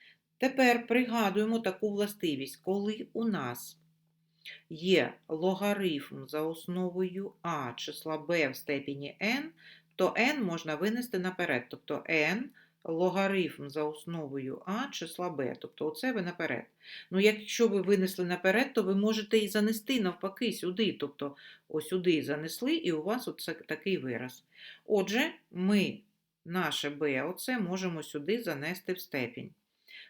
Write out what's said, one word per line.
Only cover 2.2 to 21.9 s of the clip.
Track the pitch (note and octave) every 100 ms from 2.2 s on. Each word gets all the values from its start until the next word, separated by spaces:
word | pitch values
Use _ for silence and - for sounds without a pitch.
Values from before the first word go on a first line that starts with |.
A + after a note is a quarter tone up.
| E3 C3+ C3+ -
Коли | - G3 G#3 A3 -
у | -
нас | A#3 F#3 B2+ B2 - - _ _ _ _ _ _ - - -
є | D#3+ F3+ D#3 B2 - -
логарифм | D#3 F3+ F#3 G3+ G3+ F#3+ C#3+ - C#3 C3+
за | D3+
основою | D#3 D#3+ - F3+ F#3 F3 F#3+ F3+ G3 -
а | F3 D#3 B2+ A#2
числа | - - D#3 D#3
b | D3 E3+ C#3
в | C3
степені | - C#3 C#3 C#3 C#3+ -
n, | G3+ C4 D#4 - - - _ -
то | F#3 F#3
n | B3 D4+
можна | G3 E3 D#3+
винести | D3+ G3 A#3 B3 F#3
наперед. | F3+ F#3 E3+ B2+ -
Тобто | - - D3 -
n | D#3+ D3+ G3+ C#4 - _ _
логарифм | - E3 F#3 F3+ G3 G3 D#3+ C3+ C#3+
за | D3+
основою | D3+ D#3 - E3+ D3 C#3 C3 - -
а | G#3+ C#4
числа | - E3 - F3
b. | D3+ C3 -
Тобто | - - D3+
оце | D#3 C4
ви | A3+
наперед. | F3 E3+ D#3 C3 - _ - - -
Ну, | F#3
якщо | G#3 G#3+ - - A3+
ви | G3
винесли | F3+ G3 F#3 F#3+
наперед, | F3 F3+ F#3 G#3+ G3
то | -
ви | F#3
можете | G3 G#3+ A3 G#3 A3
і | G3+
занести | G#3+ G#3 A3 - C4
навпаки | F#3 E3+ F#3+ - A#3
сюди. | - F3 F#3 G3+
Тобто | - C#3+ - C#3+ - - - -
ось | D#3
сюди | -